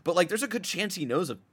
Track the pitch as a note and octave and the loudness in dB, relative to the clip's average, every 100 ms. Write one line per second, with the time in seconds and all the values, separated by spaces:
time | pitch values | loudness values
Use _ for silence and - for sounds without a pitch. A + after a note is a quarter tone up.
0 | - F3 E3+ G#3+ C4+ A#3 - E3+ G3+ F#3 | 2 4 4 0 -2 -4 -4 -4 -4 -4
1 | C3+ C3+ E3 G#2 - | 0 0 0 -6 -12